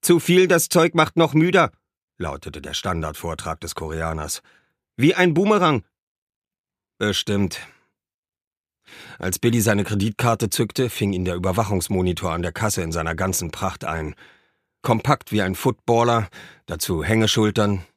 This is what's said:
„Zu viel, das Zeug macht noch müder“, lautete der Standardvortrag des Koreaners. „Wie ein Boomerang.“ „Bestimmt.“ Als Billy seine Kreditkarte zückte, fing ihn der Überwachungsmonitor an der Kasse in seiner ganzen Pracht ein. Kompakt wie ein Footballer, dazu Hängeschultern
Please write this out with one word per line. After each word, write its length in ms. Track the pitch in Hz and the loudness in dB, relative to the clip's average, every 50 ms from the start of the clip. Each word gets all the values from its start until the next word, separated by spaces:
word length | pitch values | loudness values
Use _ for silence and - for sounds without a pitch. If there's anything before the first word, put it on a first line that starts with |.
„Zu 200 | - - 175 170 | 4 4 2 4
viel, 260 | - - 175 180 185 | 4 4 4 4 6
das 220 | 180 180 170 - - | 6 4 2 2 2
Zeug 260 | - 175 165 170 - | 4 4 4 4 4
macht 220 | 170 156 - - | 2 2 2 4
noch 180 | - 165 151 135 | 2 2 4 4
müder“, 380 | 156 160 180 170 190 160 131 _ _ _ _ _ _ _ _ _ | 4 4 6 4 4 2 2 _ _ _ _ _ _ _ _ _
lautete 460 | _ 90 80 69 71 - - 69 76 71 | _ -8 -8 -8 -10 -12 -14 -14 -14 -14
der 120 | 69 69 | -10 -10
Standardvortrag 840 | - - 101 92 82 80 76 78 - - 87 80 80 - 82 80 - | -6 -4 -4 -4 -2 -4 -6 -8 -8 -8 -8 -8 -8 -6 -8 -8 -8
des 140 | - 82 - | -8 -12 -10
Koreaners. 680 | - 80 78 78 80 80 80 80 80 76 73 - - _ _ _ _ _ _ _ _ _ _ _ | -10 -8 -8 -6 -6 -4 -4 -4 -6 -6 -8 -8 -10 _ _ _ _ _ _ _ _ _ _ _
„Wie 180 | - 120 151 185 | 2 2 2 4
ein 200 | 185 180 180 156 | 4 2 2 4
Boomerang.“ 500 | 156 202 202 214 208 180 165 147 117 - _ _ _ _ _ _ _ _ _ _ _ _ _ _ _ _ _ _ _ _ _ _ _ | 2 2 2 2 2 4 2 2 0 -2 _ _ _ _ _ _ _ _ _ _ _ _ _ _ _ _ _ _ _ _ _ _ _
„Bestimmt.“ 640 | 104 104 98 - - - 104 101 101 90 - - - - _ _ _ _ _ _ _ _ _ _ _ _ _ _ _ _ _ _ _ _ _ _ _ _ - - - - - - | -4 -2 -2 -2 -2 -2 0 0 0 -2 -2 -8 -16 -18 _ _ _ _ _ _ _ _ _ _ _ _ _ _ _ _ _ _ _ _ _ _ _ _ -20 -20 -20 -20 -16 -8
Als 220 | - 92 95 - | -6 -6 -4 0
Billy 200 | - 120 117 120 | 0 2 2 4
seine 220 | 104 110 107 101 101 | 2 2 2 0 0
Kreditkarte 680 | - 107 101 95 113 104 _ - 120 113 104 - 104 | -2 0 0 0 -2 -2 _ 0 0 2 2 0 -4
zückte, 420 | - - 123 104 - - 131 120 | -2 -2 -2 -2 -2 -2 -2 -2
fing 220 | - - 110 101 98 | -2 -2 -2 -2 0
ihn 120 | 92 92 | -2 -2
der 100 | 90 87 | -4 -4
Überwachungsmonitor 1000 | 90 87 95 92 101 110 95 104 95 85 - 101 92 92 90 90 - - 90 82 | -2 -2 -2 0 0 0 0 0 -2 -2 0 0 0 2 0 0 -2 -4 -4 -4
an 100 | 87 87 | -2 -4
der 100 | 87 80 | -6 -4
Kasse 300 | - 110 107 - - 87 | -2 -2 -2 -2 -2 -4
in 100 | 82 80 | -4 -4
seiner 240 | 85 80 82 82 | -4 -4 -4 -4
ganzen 340 | 82 95 95 92 - 90 82 | -2 -2 -2 -2 -4 -4 -6
Pracht 340 | - - - 95 82 - - | -8 -6 -6 -6 -6 -6 -8
ein. 300 | - 78 82 78 76 73 _ - - _ _ _ _ _ _ _ _ _ _ _ | -8 -6 -6 -6 -8 -10 _ -20 -20 _ _ _ _ _ _ _ _ _ _ _
Kompakt 500 | - 113 113 - 135 147 - - - - | 0 0 0 2 0 0 0 0 -4 -2
wie 100 | 104 101 | 0 0
ein 140 | 92 95 | 0 -2
Footballer, 720 | - - 139 120 _ _ - 120 117 117 120 117 117 104 - - - - - - _ _ | 0 0 -2 -2 _ _ 0 2 4 4 4 4 2 0 -2 -8 -20 -20 -20 -20 _ _
dazu 360 | - 82 80 - - 95 80 76 | -10 -8 -6 -4 -4 -2 -2 0
Hängeschultern 840 | 82 110 110 110 104 - - 107 107 101 - 107 101 101 95 87 _ _ | 2 2 2 4 2 2 2 2 2 2 0 0 0 0 -2 -6 _ _